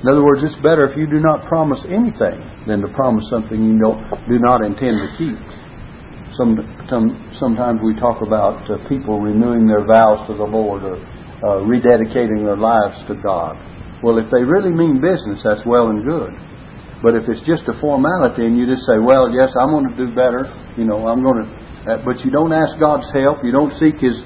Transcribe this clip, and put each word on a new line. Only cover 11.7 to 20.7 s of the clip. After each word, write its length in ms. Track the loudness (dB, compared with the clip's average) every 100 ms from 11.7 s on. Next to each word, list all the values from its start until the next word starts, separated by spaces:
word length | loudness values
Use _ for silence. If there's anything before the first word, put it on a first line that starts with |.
| 2 4 4 4 -2 -2 -2
their 120 | -2 0
lives 460 | 2 2 2 -4
to 100 | -12
God. 420 | -8 -4 -4 -4 -10 -16 -18 -18 -4
Well, 160 | 2 2
if 120 | 4
they 120 | 2
really 260 | 4 2 2
mean 300 | 2 2 2
business, 420 | 2 -2 -4 -4
that's 220 | -2 -2 2
well 220 | 2 2
and 160 | 0
good. 280 | -2 -4 -6 -12 -18 -20 -20 -20 -20 -2
But 120 | 2
if 140 | 2 0
it's 180 | -6 -2
just 160 | -2 -2
a 60 | -4
formality 680 | -2 2 2 2 0 0 0
and 120 | 2
you 80 | 0
just 200 | -2 2
say, 120 | 2
"Well, 320 | 4 4 4
yes, 240 | 4 2
I'm 160 | 2 2
gonna 260 | 2 -2 -4
do 120 | -6
better, 360 | 0 0 0 -6 -10 -16